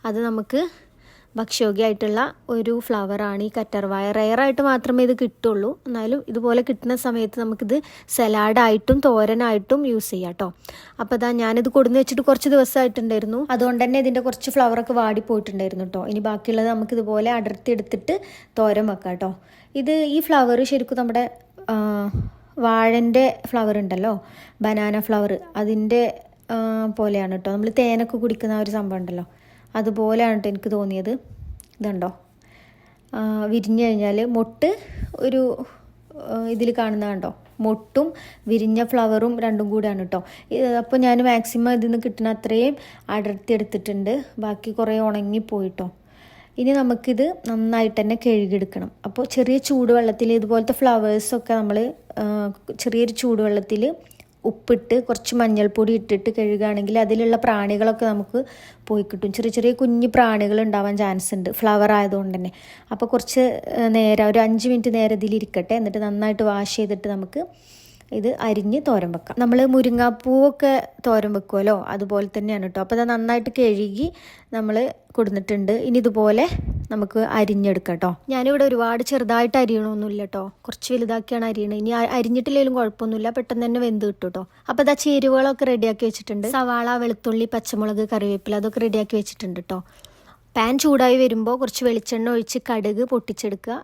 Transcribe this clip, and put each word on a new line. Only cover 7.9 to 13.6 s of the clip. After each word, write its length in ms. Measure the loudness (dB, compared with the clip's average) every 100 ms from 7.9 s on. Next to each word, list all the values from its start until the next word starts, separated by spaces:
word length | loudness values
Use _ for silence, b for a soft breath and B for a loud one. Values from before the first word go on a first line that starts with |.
| B -8 0
സലാഡായിട്ടും 840 | 2 4 4 4 4 4 2 4 4
തോരനായിട്ടും 760 | 4 4 2 2 0 2 0 2
യൂസ് 200 | -2 -4
ചെയ്യാം 220 | -8 -8 -6
ട്ടോ. 100 | -8 -8 B B B -10
അപ്പോൾ 180 | -4 -2
ദാ 60 | 0 0
ഞാനിത് 280 | 0 0 4 4
കൊടുന്ന് 240 | 6 4
വെച്ചിട്ട് 220 | 2 2 4
കുറച്ച് 220 | 4 6 6
ദിവസമായിട്ടുണ്ടായിരുന്നു, 880 | 6 2 2 0 -2 -2 -2 -4 -2
അതുകൊണ്ട് 280 | 0